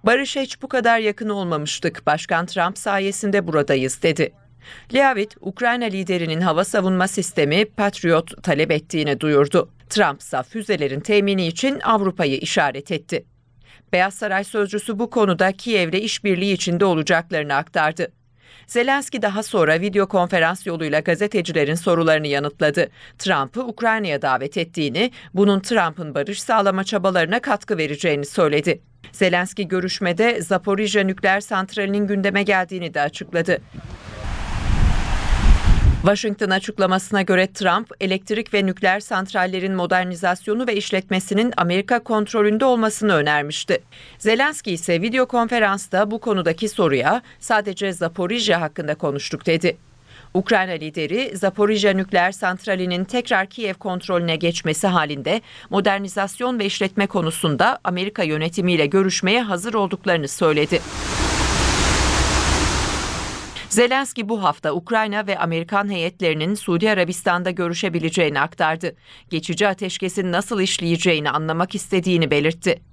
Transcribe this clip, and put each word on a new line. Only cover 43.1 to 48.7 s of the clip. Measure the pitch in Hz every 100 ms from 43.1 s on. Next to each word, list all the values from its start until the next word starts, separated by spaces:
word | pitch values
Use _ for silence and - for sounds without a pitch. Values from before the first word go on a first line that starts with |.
önermişti. | 165 147 151 147 151 - 185 _ - - -
Zelenski | 214 226 285 302 -
ise | 170 - 170
video | 220 254 254
konferansta | 240 226 240 214 196 - 185 208
bu | 220
konudaki | - 196 165 165 208
soruya | - 170 135 131 233 - -
"Sadece | - 220 202 180 196
Zaporijya | 175 165 170 180 240 208 175
hakkında | 156